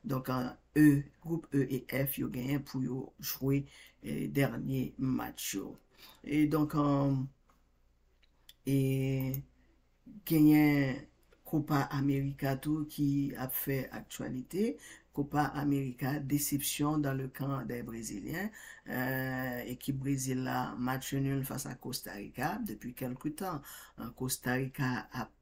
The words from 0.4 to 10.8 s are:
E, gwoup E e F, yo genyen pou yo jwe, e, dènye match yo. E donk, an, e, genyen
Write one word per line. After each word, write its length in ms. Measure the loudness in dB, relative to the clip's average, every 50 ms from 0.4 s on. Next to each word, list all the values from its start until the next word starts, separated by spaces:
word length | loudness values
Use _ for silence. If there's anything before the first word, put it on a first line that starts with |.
| -2 -4 -6 -12 _ _ _ 8
E, 240 | 10 10 10 8 2 -4 _ _ -6
gwoup 260 | -4 -4 -4 -4 -2
E 140 | 0 0 2 2 -2
e 40 | -6 -4 -4 -2 -2 -2
F, 140 | -2 -2 -4
yo 80 | -4 -4
genyen 320 | -4 -4 -2 -2 -2 -2 -2
pou 160 | -4 -4 -4 -2
yo 180 | -2 -4 -6 -6 -10 _ -12
jwe, 460 | -10 -10 -6 -2 2 2 2 2 0 -4 -14 -20 -20 -20 _ _ -8
e, 260 | -6 -4 -4 -4 0
dènye 640 | 2 2 2 2 0 -4 -4 -2 -2 -2 -2 -4 -4
match 600 | -4 -2 0 0 0 -2 -6 -8 -8 -8 -6 -4
yo. 160 | -6 -6 -8 -12 -16 _ _ _ -20 -20 -20 -20 -16 -8
E 220 | -2 2 4 4 4
donk, 260 | 4 2 2 2 2 2
an, 460 | 4 4 4 4 4 2 2 0 -2 -4 -8 _ _ _ _ _ _ _ _ _ _ _ _ _ _ _ _ _ _ _ _ _ _ -20 -20 _ _
e, 800 | 0 2 2 2 2 2 2 0 0 0 0 -2 -2 -4 -6 -8 -12 _ _ -20 _ _ _ _ _ _ _ _ -20 -20 -14 _
genyen 760 | 2 6 10 10 10 10 10 8 8 8 6